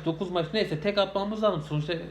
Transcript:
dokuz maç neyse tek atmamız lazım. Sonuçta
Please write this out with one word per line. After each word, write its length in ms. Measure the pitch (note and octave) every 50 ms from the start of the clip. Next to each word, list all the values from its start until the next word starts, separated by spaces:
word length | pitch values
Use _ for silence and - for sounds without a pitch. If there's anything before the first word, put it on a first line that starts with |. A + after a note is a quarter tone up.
| -
dokuz 260 | E3 D#3+ - G3 F3
maç 160 | F3+ E3+ D#3+ - -
neyse 260 | A3 G3 - D#3+ D3+
tek 180 | - G3+ G3+ G3+
atmamız 440 | G3 F#3+ - G3 G3 G#3 A3 G#3+
lazım. 200 | G#3+ G#3 F#3 D#3 D3+ -
Sonuçta 240 | D3+ D3+ D3+ D#3+ E3+ E3 E3+ E3+